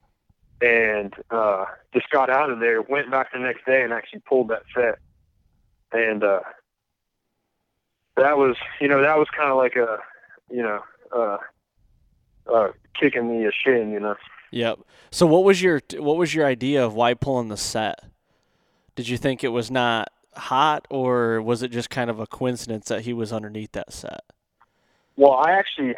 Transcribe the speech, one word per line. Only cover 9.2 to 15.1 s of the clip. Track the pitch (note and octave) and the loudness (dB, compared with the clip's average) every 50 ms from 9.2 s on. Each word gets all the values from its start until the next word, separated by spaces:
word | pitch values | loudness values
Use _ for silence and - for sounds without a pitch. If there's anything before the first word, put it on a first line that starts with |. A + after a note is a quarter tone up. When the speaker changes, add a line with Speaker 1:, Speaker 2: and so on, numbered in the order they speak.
| D3+ - - | 2 0 0
Speaker 1:
kinda | - D3+ C#3+ C3 | -4 -2 0 2
like | C3 C3 B2 - | 2 2 2 2
a, | B2+ A#2+ A#2 A2 G#2 - - - - _ _ - - _ _ | 0 0 0 -2 -6 -8 -16 -20 -20 _ _ -20 -20 _ _
you | B2 B2 A#2+ | -8 -4 -4
know, | A2 G#2 G#2 G2+ - - _ _ - - | -4 -4 -6 -10 -14 -20 _ _ -6 -4
uh, | A#2+ A#2 G#2+ G2+ G2+ - - _ _ _ _ _ _ _ _ _ _ _ _ _ _ _ _ _ _ _ - A#2+ | -2 -2 -2 -2 -6 -8 -14 _ _ _ _ _ _ _ _ _ _ _ _ _ _ _ _ _ _ _ 0 2
uh, | A2+ G#2+ F#2+ - _ _ _ _ - | 2 2 2 -2 _ _ _ _ 0
kicking | - C#3+ - B2 A#2 A#2 | 0 0 0 0 -4 -2
me | A#2 A#2 A2+ | -2 0 0
a | G#2 | -2
shin, | G2 - - C#3 C3 A#2+ A2 G#2+ G#2+ | -2 0 0 2 2 2 2 -2 -6
you | G#2 | -6
know. | G2+ G#2+ G2+ - - - - - - _ | -4 -6 -6 -6 -10 -20 -20 -20 -20 _
Speaker 2:
Yep. | - A#2+ A#2 A2+ - - - _ _ _ _ _ | -6 -4 -2 -2 -4 -6 -10 _ _ _ _ _